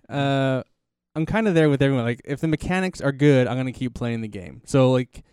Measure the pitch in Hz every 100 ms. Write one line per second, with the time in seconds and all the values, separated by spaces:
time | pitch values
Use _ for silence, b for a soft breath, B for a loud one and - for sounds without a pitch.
0 | - 143 139 139 135 131 - _ _ _
1 | _ 151 160 208 220 165 156 139 139 135
2 | 117 120 - 139 165 156 - 185 185 -
3 | 139 135 147 135 123 127 131 120 123 120
4 | 120 117 110 104 90 - - 139 127 127
5 | 127 - -